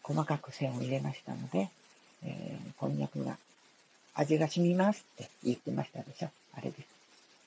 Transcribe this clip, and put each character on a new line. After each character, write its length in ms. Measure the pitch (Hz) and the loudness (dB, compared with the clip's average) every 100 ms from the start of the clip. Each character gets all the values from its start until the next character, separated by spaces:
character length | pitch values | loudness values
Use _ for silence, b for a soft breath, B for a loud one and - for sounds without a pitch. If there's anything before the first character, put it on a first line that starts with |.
細 220 | - 151 | 0 0
か 140 | 151 147 | 2 0
く 140 | - | -2
線 220 | - 135 | -4 -2
を 80 | 123 | -2
入 80 | 127 | 0
れ 100 | 135 | 0
ま 140 | 139 | -2
し 80 | 135 | -6
た 100 | - | -8
の 140 | 127 131 | -8 -2
で、 200 | 175 196 - - - - - | 0 0 -6 -20 -20 -20 -12
え 340 | - - - - | -10 -8 -8 -8
ー、 120 | - - | -10 -4
こ 100 | 139 | -2
ん 80 | 143 | 0
に 80 | |
ゃ 40 | 143 | -2
く 160 | 147 | -2
が、 140 | 131 123 - - - - - - - | -4 -6 -14 -20 -20 -20 -20 -20 -8
味 240 | - 147 156 | 0 4 4
が 100 | 156 | 4
染 180 | 175 175 | 4 6
み 80 | |
ま 180 | 180 196 | 6 4
す 120 | 208 - | 4 -6
っ 20 | - | -16
て 60 | - - | -16 -4
言 100 | - | -2
っ 40 | 120 | 0
て 120 | - | -2
ま 140 | 135 | -2
し 80 | 139 | -2
た 100 | - | -8
で 140 | - - | -10 -8
し 80 | |
ょ。 60 | 156 - - | -8 -8 -18
あ 60 | - | -8
れ 100 | 131 | -8
で 120 | - | -8
す。 60 | - - - - - - | -18 -20 -20 -20 -20 -20